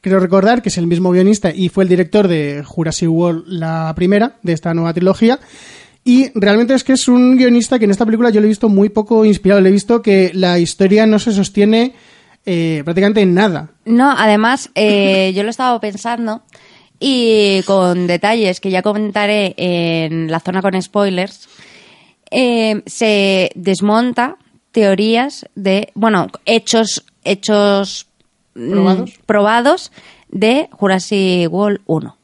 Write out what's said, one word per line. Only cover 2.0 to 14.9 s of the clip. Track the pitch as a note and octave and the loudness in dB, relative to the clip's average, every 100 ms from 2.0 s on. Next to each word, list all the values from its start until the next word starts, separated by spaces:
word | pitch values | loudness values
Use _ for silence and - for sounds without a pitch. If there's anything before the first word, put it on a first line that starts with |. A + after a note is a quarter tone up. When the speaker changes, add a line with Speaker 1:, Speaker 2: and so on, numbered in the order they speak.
| E3 G#3 G3 | 2 2 2
Speaker 1:
de | E3 D3 C#3+ D3 | 0 -4 -8 -10
Jurassic | - D#3+ D#3 E3 | -6 -6 -2 -2
World, | E3 F3 E3 E3+ | 0 0 -2 -8
la | F3+ D#3+ D#3+ D#3+ D#3+ | -8 -6 -6 -6 -2
primera, | F3+ G3+ A#3 _ | 0 2 0 _
de | F3+ | -6
esta | E3 F3 | -4 -4
nueva | E3+ E3 | -4 -4
trilogía. | E3+ F#3 F#3+ A3+ C4+ - - - - - _ - | 0 0 2 2 0 -6 -20 -20 -20 -20 _ 2
Y | B3 C4+ A3 | 2 2 0
realmente | G3+ G#3+ A#3 | 2 2 2
es | C4 - | 0 2
que | |
es | C4 - | 0 4
un | B3 B3 B3+ | 4 4 4
guionista | B3+ A#3+ A3+ B3+ | 4 2 2 0
que | |
en | G#3+ | 0
esta | G3 A3 | 0 0
película | A3 A#3+ | 0 2
yo | G#3+ | 2
le | G#3+ | 2
he | |
visto | G#3 A3+ | 2 2
muy | G3 G3+ | 2 2
poco | G#3+ G#3 A3+ A3 | 0 0 2 4
inspirado. | G3+ F#3 G3+ | 2 2 4
Le | F#3+ | 4
he | |
visto | G3+ - A#3 | 2 2 -2
que | A3+ G3 F#3 | 2 2 2
la | F3 F#3 F3 | 0 0 0
historia | E3+ - F#3+ G#3 A3 | -2 0 2 4 4
no | G#3+ | 2
se | A#3+ | 0
sostiene, | G3+ G3 - G#3 A3 B3 - _ _ _ _ - | -2 -2 0 2 2 0 -6 _ _ _ _ -6
eh, | F3 E3 D#3 D3 | -4 -2 -4 -4
prácticamente | E3+ G3+ G#3+ | 0 0 2
en | F#3+ | 2
nada. | F3 G#3+ D#3+ D3+ _ - | 2 0 -2 -10 _ -2
Speaker 2:
No, | A#3 C4+ C4+ | 2 2 2
además, | G#3+ G#3 A3 C4 - | 2 2 2 -2 -4
eh, | - G#3 | -2 0